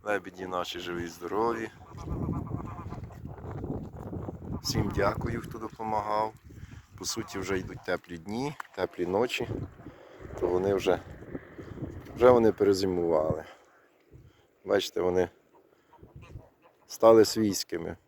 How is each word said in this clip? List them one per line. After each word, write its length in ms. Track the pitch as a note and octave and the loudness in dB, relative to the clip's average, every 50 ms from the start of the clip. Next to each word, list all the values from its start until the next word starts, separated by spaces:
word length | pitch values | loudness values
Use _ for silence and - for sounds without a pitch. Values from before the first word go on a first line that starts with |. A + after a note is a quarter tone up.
| - | -2
Лебеді 440 | G#2 G#2 G2 F2+ F#2+ F2+ F#2 F#2 F#2 | -2 -2 -2 -2 -8 -12 -10 -8 -4
наші 320 | F#2 F2+ F2 - - F2+ | -2 -4 -4 -4 -6 -8
живі 240 | F2+ F2 F2 F2 F2 | -6 -6 -4 -4 -4
і 40 | E2+ | -6
здорові. 600 | E2 E2 F2 E2+ F#2+ G2+ A2+ A#2 A#2 A2+ A2+ G#2+ - - - - - - - - - - - - - - - - - - - - - - - - - - - - - - - - - - - - - - - - - - - - - - - - - - - - - - - - - - | -8 -10 -8 -4 -2 0 0 0 0 -2 -6 -10 -10 -16 -20 -18 -16 -14 -10 -8 -6 -4 -4 -4 -4 -6 -6 -6 -8 -8 -8 -10 -10 -10 -12 -12 -12 -12 -12 -14 -16 -14 -14 -14 -14 -12 -12 -12 -10 -10 -6 -6 -6 -6 -6 -10 -12 -12 -12 -10 -10 -8 -8 -8 -10 -10 -10 -8 -8 -8
Всім 300 | - - - A2 G#2 G2+ - | -6 -2 0 0 0 0 0
дякую, 460 | - G2 G2+ A2 - - A#2 A2+ A#2 | 2 0 0 0 0 -4 -4 -4 -6
хто 160 | - - - A2+ | -8 -10 -12 -10
допомагав. 760 | A2 A2 - - A2+ A2 A2 G#2+ G#2 G#2+ G#2+ G#2+ A2 A2 - - _ - - - - - - - - _ - - | -10 -10 -10 -8 -4 -2 -2 0 0 0 0 0 0 -2 -4 -10 _ -20 -18 -16 -16 -16 -16 -20 -20 _ -14 -10
По 80 | F#2+ | -8
суті, 340 | F2+ - A2+ A2 - - G2 | -6 -4 -4 -6 -6 -6 -8
вже 200 | F#2+ F2+ G2 F#2 | -2 -2 -2 -2
йдуть 240 | F#2 - F#2 - - | -2 -6 -10 -10 -4
теплі 320 | - F2+ E2+ - - F2+ E2+ | -4 -4 -4 -4 -10 -14 -12
дні, 380 | D#2+ G2+ G#2 A#2 C3 D3 D3+ - - - - | -8 -6 -6 -4 -4 -4 -6 -10 -16 -14 -4
теплі 300 | - F#2 E2+ - - F2 | -4 -4 -4 -2 -4 -4
ночі, 440 | E2+ F#2 G2+ B2 B2 - - B2 - - - - - - - - - - - - - - - - - - - | 0 2 2 2 0 0 -4 -4 -4 -4 -6 -6 -8 -12 -16 -18 -18 -18 -20 -20 -20 -20 -18 -16 -12 -6 -2
то 80 | - F2 | 0 2
вони 260 | F2 F2+ F#2 G2 G2+ | 2 2 4 4 2
вже, 260 | F#2+ F2+ F#2+ F2+ F2 - - - - - - - - - - - - - - - - - - - - - - - | 2 4 2 2 2 0 -12 -16 -16 -16 -12 -14 -14 -14 -14 -18 -16 -16 -14 -12 -12 -10 -10 -12 -14 -14 -14 -2
вже 140 | - A#2 B2 | 6 8 10
вони 220 | B2 A#2+ A2+ A2 | 10 10 8 6
перезимували. 920 | G2 - G2+ G2 G2+ F#2 G2 F#2+ F#2 F2 F2 E2+ E2 D#2 D#2 D#2 D#2 D#2 D#2+ - - - - _ _ _ _ _ _ _ _ _ - - - - _ _ _ _ _ _ _ | 6 6 4 4 6 4 2 0 0 0 2 4 4 4 4 2 0 -2 -4 -12 -18 -20 -20 _ _ _ _ _ _ _ _ _ -20 -20 -20 -20 _ _ _ _ _ _ _
Бачите, 360 | F#2+ G2+ G2+ F#2 - - F#2 | 0 2 2 2 0 -4 0
вони 280 | F2 F2+ F2+ F#2 F2+ F2 - _ _ _ _ - _ _ _ _ _ _ - - - - _ - - - - - - - _ _ _ - _ _ _ _ | 0 2 4 2 2 0 -2 _ _ _ _ -20 _ _ _ _ _ _ -20 -20 -20 -20 _ -20 -20 -16 -18 -18 -18 -18 _ _ _ -20 _ _ _ _
стали 380 | - - - A2+ A2+ A2+ G#2+ | -4 8 10 10 12 12 10
свійськими 720 | - - A2+ A2 G#2 F#2+ - - _ - E2+ E2 E2+ F2 - _ | 8 4 0 0 0 0 -2 -6 _ -8 -8 -6 -8 -10 -12 _